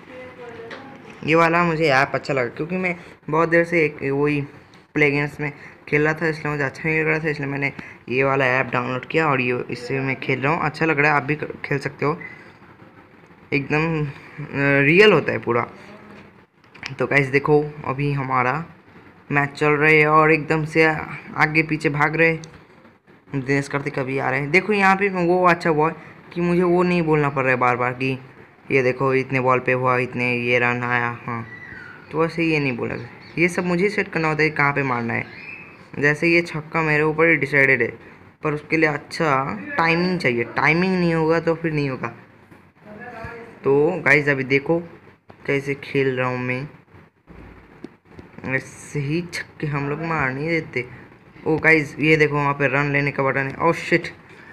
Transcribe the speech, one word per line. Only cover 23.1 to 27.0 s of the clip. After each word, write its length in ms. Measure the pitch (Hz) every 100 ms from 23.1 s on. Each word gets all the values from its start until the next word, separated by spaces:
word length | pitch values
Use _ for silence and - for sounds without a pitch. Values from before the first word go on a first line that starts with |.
| - _
दिनेश 340 | 139 131 139 139
कार्तिक 300 | 143 143 143
अभी 200 | 127 135
आ 120 | 131
रहे 100 | 131
हैं। 100 | 143
देखो 220 | 175 190
यहाँ 240 | 208 190 190
पे 120 | 202
वो 380 | 185 170 180 180
अच्छा 240 | 170 175
हुआ 180 | 151 156 165 - - -
कि 80 | 175
मुझे 220 | 175 175
वो 200 | 180 175
नहीं 200 | 180 175